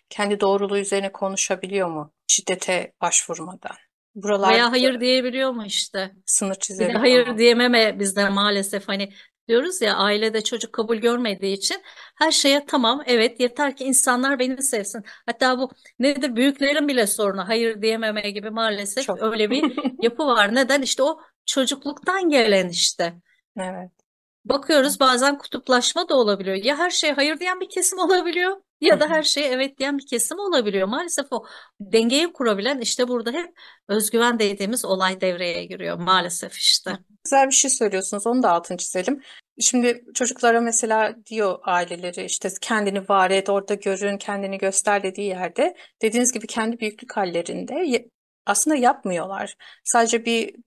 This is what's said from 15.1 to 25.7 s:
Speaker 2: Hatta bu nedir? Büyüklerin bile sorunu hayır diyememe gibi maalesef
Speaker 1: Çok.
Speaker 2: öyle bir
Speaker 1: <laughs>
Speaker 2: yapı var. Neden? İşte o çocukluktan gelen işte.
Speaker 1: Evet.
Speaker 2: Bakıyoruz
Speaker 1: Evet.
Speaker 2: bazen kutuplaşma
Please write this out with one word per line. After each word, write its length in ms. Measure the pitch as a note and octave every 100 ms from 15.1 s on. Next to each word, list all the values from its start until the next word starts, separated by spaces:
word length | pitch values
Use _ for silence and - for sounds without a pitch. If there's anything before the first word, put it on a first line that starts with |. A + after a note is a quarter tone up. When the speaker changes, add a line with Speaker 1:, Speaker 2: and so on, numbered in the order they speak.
| - -
Speaker 2:
Hatta 320 | - C4 B3+
bu 100 | C4 - - -
nedir? 360 | C4+ C#4 C#4 A3+
Büyüklerin 520 | C#4 C#4 C#4 D4+ D4
bile 200 | B3+ G3
sorunu 400 | - G3+ F#3+ F3+
hayır 340 | A3+ A3+ G#3+
diyememe 500 | A3 A3+ A3 G#3 G#3
gibi 180 | G3+ G#3+
maalesef 560 | A3 A3+ G3+ G3+ C4 C4+
Speaker 1:
Çok. 160 | F3+
Speaker 2:
öyle 300 | A3 A3 G#3+
bir 140 | C4+ D4+ C#4 C4+
Speaker 1:
<laughs> 160 | -
Speaker 2:
yapı 260 | A3+ A#3 D4
var. 280 | A#3 G3+ B3
Neden? 260 | B3+ C#4
İşte 220 | B3+ -
o 160 | C#4+ D#4 - _ -
çocukluktan 840 | C#4 B3+ C#4 C#4+ D4 - G4 F4
gelen 400 | C#4 A3 F#3+ F3+
işte. 440 | E3+ - - E3+ F3 _ _ _ G3+
Speaker 1:
Evet. 340 | F#3 F#3 F#3 _ _ _ _ _ -
Speaker 2:
Bakıyoruz 460 | C#4 - D4+ C#4+
Speaker 1:
Evet. 80 | D4
Speaker 2:
bazen 380 | C4+ B3 C#4 C#4+
kutuplaşma 720 | - - -